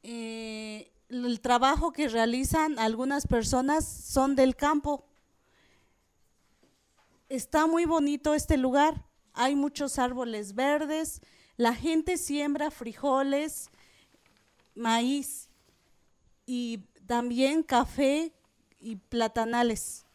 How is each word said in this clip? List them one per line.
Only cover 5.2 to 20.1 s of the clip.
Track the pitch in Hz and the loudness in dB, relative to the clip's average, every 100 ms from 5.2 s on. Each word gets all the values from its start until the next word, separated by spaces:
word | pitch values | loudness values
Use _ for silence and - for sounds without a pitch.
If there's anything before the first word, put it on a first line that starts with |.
| _ _ _ _ _ _ _ _ _ _ _ _ _ _ _ _ _ _ _ _ _ | _ _ _ _ _ _ _ _ _ _ _ _ _ _ _ _ _ _ _ _ _
Está | 262 - 311 320 | -8 0 4 6
muy | 330 339 | 4 4
bonito | 330 285 285 302 | 4 2 0 0
este | 302 - 302 | 0 2 2
lugar, | 254 277 302 320 - _ _ | 4 6 4 2 -12 _ _
hay | - 254 | 0 2
muchos | 285 285 285 277 277 | 2 0 -2 -6 0
árboles | 247 247 240 214 202 | -2 -2 -6 -6 -8
verdes, | 202 269 294 294 311 320 - _ _ _ - | -2 0 0 0 -4 -4 -8 _ _ _ 0
la | 233 | 0
gente | 240 269 320 320 359 | 0 0 0 0 -4
siembra | - 285 294 285 294 | -2 -2 -2 -2 -4
frijoles, | - 233 - 285 269 277 277 302 - - _ _ _ _ _ _ _ _ _ _ | -6 -14 -6 0 0 0 -2 -2 -8 -16 _ _ _ _ _ _ _ _ _ _
maíz | - 233 226 240 285 269 - - _ _ _ _ _ _ _ _ _ | -6 0 0 0 -2 -6 -12 -16 _ _ _ _ _ _ _ _ _
y | - 247 240 226 190 _ 190 | -8 -6 -6 -8 -12 _ -4
también | 240 240 240 269 320 | -2 -2 2 2 2
café | 320 247 254 - 277 294 320 _ _ _ _ _ | 2 0 0 0 2 2 -2 _ _ _ _ _
y | 226 208 | -14 -14
platanales. | _ 240 220 233 226 233 240 214 - - _ | _ -2 -2 -2 -2 0 0 0 -8 -14 _